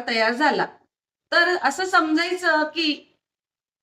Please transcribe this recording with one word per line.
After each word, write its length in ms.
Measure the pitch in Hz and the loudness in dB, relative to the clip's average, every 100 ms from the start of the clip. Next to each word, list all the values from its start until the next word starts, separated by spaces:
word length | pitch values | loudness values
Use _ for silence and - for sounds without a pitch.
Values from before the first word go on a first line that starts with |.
| 240 | -2
तयार 260 | 226 220 | 0 0
झाला, 320 | 240 294 190 160 - _ _ _ _ - | 0 0 0 -4 -8 _ _ _ _ -2
तर 240 | 339 339 359 | 2 2 2
असं 240 | 262 285 370 | -2 -2 0
समजायचं 800 | 370 320 311 349 359 349 311 | 2 2 0 0 -2 0 0
की 540 | 302 330 311 285 - _ _ _ _ _ _ _ | 0 -2 -4 -4 -10 _ _ _ _ _ _ _